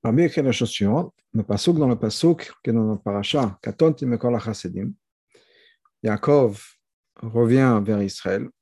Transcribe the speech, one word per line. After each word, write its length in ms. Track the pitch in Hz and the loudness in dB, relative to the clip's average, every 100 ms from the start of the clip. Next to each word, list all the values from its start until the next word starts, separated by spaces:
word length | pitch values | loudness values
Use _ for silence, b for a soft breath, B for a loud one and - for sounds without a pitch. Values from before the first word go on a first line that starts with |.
Rabbi 200 | 117 123 | 2 2
écrit 180 | 170 - | 2 2
la 100 | 135 | 0
chose 180 | 117 120 | 0 -4
suivante, 440 | - 101 131 180 _ _ | 0 0 0 -2 _ _
le 120 | 113 | -6
pasuk 340 | 101 104 - 165 | -2 -2 0 2
dans 100 | 139 | 2
le 80 | 117 | 0
pasuk, 560 | 110 - 165 165 - - | -2 0 2 0 -4 -10
qui 80 | - | -2
est 20 | |
dans 120 | 117 107 | 0 0
notre 180 | 104 | -2
paracha, 560 | - 101 101 147 117 95 | -4 -4 -2 -2 -2 -4
Katonti 460 | - - 160 151 131 | -12 0 0 2 -4
Mekol 280 | 117 123 120 | -2 -2 -2
HaChassidim, 580 | 110 104 90 92 104 202 _ _ _ b b b b b b _ | -4 -8 -8 -8 -8 -10 _ _ _ b b b b b b _
Yaakov 580 | 107 104 - 147 123 104 - _ _ _ _ _ | -4 -2 2 4 4 0 -16 _ _ _ _ _
revient 580 | 117 113 117 127 131 113 | -6 0 4 4 4 2
vers 180 | 101 104 | 0 -2
Israël 480 | 98 - 95 98 123 _ | -2 -4 -4 -4 -6 _